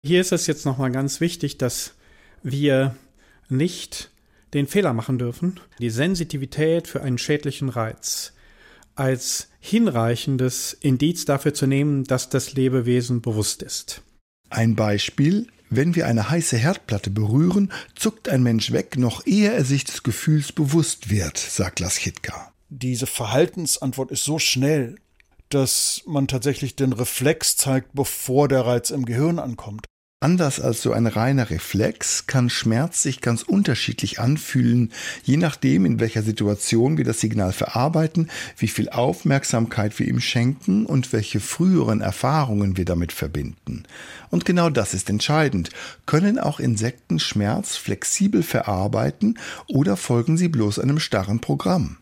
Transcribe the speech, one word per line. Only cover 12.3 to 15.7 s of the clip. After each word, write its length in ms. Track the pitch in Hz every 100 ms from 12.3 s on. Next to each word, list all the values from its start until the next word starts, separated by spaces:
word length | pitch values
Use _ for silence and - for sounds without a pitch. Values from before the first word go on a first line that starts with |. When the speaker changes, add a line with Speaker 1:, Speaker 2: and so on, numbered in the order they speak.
| 135 -
Speaker 1:
Lebewesen 680 | 135 131 127 120 123 120 123
bewusst 420 | 117 107 107 -
ist. 380 | - - - - _ _ _ _ _
Speaker 2:
Ein 260 | - 113 110
Beispiel: 720 | 107 104 - - 143 208 240 _
Wenn 260 | _